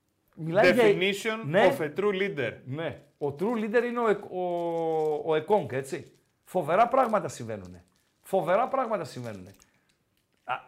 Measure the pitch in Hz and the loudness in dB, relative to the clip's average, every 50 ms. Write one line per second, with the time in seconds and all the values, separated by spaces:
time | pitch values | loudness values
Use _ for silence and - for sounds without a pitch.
0 | _ _ _ _ _ _ _ - 156 165 165 208 240 - 208 247 226 208 180 170 | _ _ _ _ _ _ _ -10 -6 0 2 4 6 6 6 6 6 6 6 4
1 | 185 202 196 - - 220 220 220 180 139 165 202 240 - - - 156 147 151 190 | 2 0 0 0 -2 -4 -4 -4 -2 2 4 6 6 6 4 2 -4 -4 -2 0
2 | 202 208 190 185 202 190 160 147 120 107 - - - 123 135 156 165 139 104 - | 0 0 0 0 -2 -2 -2 -2 -4 -4 -4 -8 -12 -10 -8 -6 -6 -6 -8 -10
3 | - _ _ - 147 139 139 147 190 233 247 220 220 214 233 240 240 240 233 240 | -18 _ _ -6 -6 -6 -4 -2 -2 -2 -2 -2 -2 0 0 0 0 0 -2 0
4 | 233 214 196 202 - - - 180 180 180 175 175 170 170 165 165 165 160 160 156 | 2 2 0 0 -2 -8 -6 -6 -4 -4 -2 -2 -2 -2 -2 -2 -2 0 0 0
5 | 156 156 147 151 151 165 156 156 156 - 208 196 147 104 127 135 135 - - 135 | 0 0 -2 -2 0 0 0 0 2 2 2 2 2 0 -4 -6 -6 -6 -10 -10
6 | - - _ _ _ _ _ _ _ - - 185 147 147 175 208 240 233 262 269 | -12 -14 _ _ _ _ _ _ _ -6 -4 -4 -2 2 4 4 4 4 4 2
7 | 254 226 214 190 160 135 - - 117 110 110 101 92 90 90 87 _ _ _ _ | 2 2 0 -2 -2 -4 -10 -10 -10 -10 -10 -10 -12 -14 -18 -20 _ _ _ _
8 | _ _ _ _ _ - 196 185 156 170 185 220 262 254 277 269 254 220 214 180 | _ _ _ _ _ -2 -2 0 2 2 2 2 2 0 -2 -2 -2 -2 -4 -6
9 | 156 - - 127 120 113 104 95 90 98 - _ _ _ _ _ _ _ _ _ | -6 -8 -10 -12 -10 -12 -12 -14 -16 -18 -20 _ _ _ _ _ _ _ _ _
10 | _ _ _ _ _ _ _ _ - - 127 - - | _ _ _ _ _ _ _ _ -8 -8 -8 -8 -10